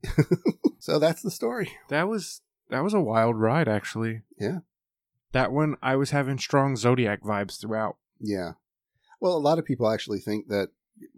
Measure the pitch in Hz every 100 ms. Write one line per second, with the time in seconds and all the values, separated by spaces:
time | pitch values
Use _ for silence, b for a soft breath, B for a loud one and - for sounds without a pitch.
0 | - - 151 175 - - - - - 151
1 | 156 170 208 - 233 247 190 - - 147
2 | 185 220 - - _ _ _ 127 175 208
3 | 127 113 113 113 110 143 139 107 - 110
4 | 113 113 - - 107 180 - _ _ _
5 | _ _ _ 127 123 135 151 139 131 135
6 | 139 143 135 135 - 143 139 127 117 127
7 | 113 104 101 101 101 - 107 110 107 -
8 | _ _ 107 98 87 - _ _ _ b
9 | b b 185 170 147 165 - 123 110 110
10 | - 104 - 107 - 101 95 _ _ _
11 | -